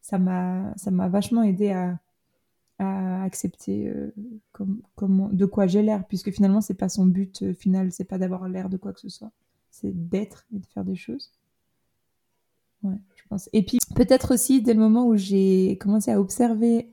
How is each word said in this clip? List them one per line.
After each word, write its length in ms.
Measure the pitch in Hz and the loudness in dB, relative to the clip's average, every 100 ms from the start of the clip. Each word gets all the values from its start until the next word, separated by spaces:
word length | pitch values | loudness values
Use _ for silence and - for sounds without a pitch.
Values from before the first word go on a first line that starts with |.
ça 180 | - 196 | -4 -2
m'a, 540 | 185 180 180 185 196 208 | 0 0 -4 -4 -6 -8
ça 140 | - | -2
m'a 180 | 185 185 | 0 0
vachement 340 | 196 202 233 | 0 0 2
aidée 280 | 220 185 208 | 2 2 0
à, 280 | 185 180 175 _ _ _ _ _ _ _ _ | 0 -4 -6 _ _ _ _ _ _ _ _
à 440 | 190 190 190 185 | -4 -2 -4 -4
accepter, 640 | 190 - 185 - - 196 208 | -4 -6 -8 -8 -8 -6 -4
euh, 240 | - 214 214 226 220 _ | -6 -10 -12 -16 -18 _
comme, 300 | - 196 208 - - | -10 -6 -6 -10 -6
comment, 320 | 196 190 196 | 0 2 2
de 160 | 196 196 | 0 0
quoi 200 | 202 190 | 2 2
j'ai 160 | 196 | 2
l'air, 240 | 214 208 185 | 2 -2 -4
puisque 240 | 185 - | -6 -6
finalement, 300 | 185 196 202 | 2 4 4
c'est 140 | 208 | 0
pas 140 | 190 190 | -4 -4
son 180 | - 185 | 2 2
but, 360 | 185 196 - | 2 -2 -6
euh, 120 | 196 | -6
final, 380 | 180 190 190 185 | -4 -2 0 -2
c'est 120 | 175 | -6
pas 140 | 185 190 | -8 -4
d'avoir 300 | 185 185 185 | -4 -4 -8
l'air 200 | 185 185 | -8 -6
de 80 | 185 | -8
quoi 160 | 196 | -10
que 80 | 190 | -14
ce 80 | 208 | -16
soit, 240 | - 220 _ _ _ _ | -18 -20 _ _ _ _
c'est 220 | _ 202 185 170 | _ -8 -6 -4
d'être 380 | 190 208 - _ | -4 -6 -12 _
et 40 | 208 | -14
de 80 | 185 | -12
faire 180 | - | -10
des 120 | 185 185 | -8 -8
choses. 360 | - 254 - _ _ _ _ _ _ _ _ _ _ _ _ _ _ _ | -8 -12 -14 _ _ _ _ _ _ _ _ _ _ _ _ _ _ _
Ouais, 140 | 196 196 _ _ | -8 -8 _ _
je 60 | _ | _
pense. 200 | 202 - | -12 -2
Et 100 | 220 | 0
puis, 160 | 185 247 - | 0 -2 -2
peut-être 400 | - 226 262 - | 2 4 4 4
aussi, 260 | 247 - 269 | 0 4 2
dès 120 | 233 | 4
le 60 | 220 | 4
moment 260 | 220 226 247 | 6 6 4
où 100 | 214 | 2
j'ai 640 | 190 196 190 185 185 190 | 2 2 4 4 4 0
commencé 300 | 196 214 202 | 0 0 2
à 100 | 208 | 0
observer 720 | 196 - 240 220 233 233 240 | 0 0 0 2 2 2 -2